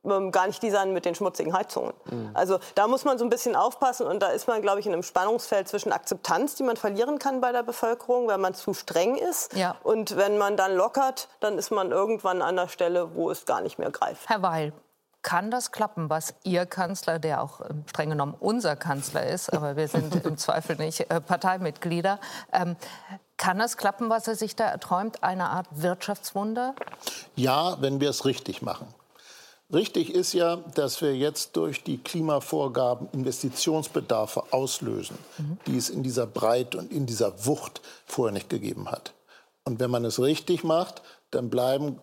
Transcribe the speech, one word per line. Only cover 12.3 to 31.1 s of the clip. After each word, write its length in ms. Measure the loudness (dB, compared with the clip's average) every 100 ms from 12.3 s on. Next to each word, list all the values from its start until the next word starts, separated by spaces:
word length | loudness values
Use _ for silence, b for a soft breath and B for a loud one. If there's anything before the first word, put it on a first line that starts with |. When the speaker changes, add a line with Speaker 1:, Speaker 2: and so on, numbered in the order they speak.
| 2
Speaker 1:
an 140 | 2 2
der 140 | 0
Stelle, 440 | 0 2 2 0 -2
wo 140 | -2
es 160 | -2 0
gar 160 | 0
nicht 160 | -2 -4
mehr 140 | -4
greift. 380 | -2 -4 -4 -2
Speaker 3:
Herr 140 | 2
Weil, 300 | 2 2 -2 -6 _ _ _ _
kann 260 | 0 0 0
das 220 | -2 -4
klappen, 360 | -2 -2 0 -2
was 240 | -2 -2 -6
Ihr 240 | 0 0 0
Kanzler, 500 | -2 -2 0 -2 0
der 240 | 0 0
auch, 200 | -2 -8
ähm, 220 | -8 -8 -6
streng 240 | -2 0
genommen 240 | 0 -2 0
unser 360 | 0 2 0 -2
Kanzler 500 | -2 -2 -2 -2 0
ist, 260 | -2 -2
aber 240 | -2 0 -2
wir 120 | 0
sind 260 | 0 0
Speaker 2:
<laughs> 100 | 0
Speaker 3:
im 140 | 0 -2
Zweifel 380 | 0 0 -2 -4
nicht, 340 | -4 -4 0
äh, 100 | 0
Parteimitglieder, 1000 | 0 0 2 0 -2 -4 -2 0 0 -2 B B B
ähm, 220 | 0 0 -4 B B B -16 _ -2
kann 200 | 0 0
das 200 | -2 2
klappen, 340 | 0 0 0
was 160 | 0 0
er 80 | -4
sich 200 | -4 0
da 100 | 0
erträumt, 580 | -2 0 0 0 -2
eine 260 | -2 0 -2
Art 160 | -2 -6
Wirtschaftswunder? 1040 | -2 0 0 -4 -6 -6 -4 -2 -2 -4 -4 -12 B B B B
Speaker 4:
Ja, 440 | 0 2 4 2 0
wenn 200 | 0 2
wir 120 | 0
es 140 | 2 0
richtig 360 | 0 -6 -8
machen. 320 | -6 -8 -10 -20 _ B B B B B _
Richtig 400 | 0 2 0 2
ist 200 | 2 2
ja, 240 | 2 2 0 -2 0
dass 260 | 0 0
wir 140 | 0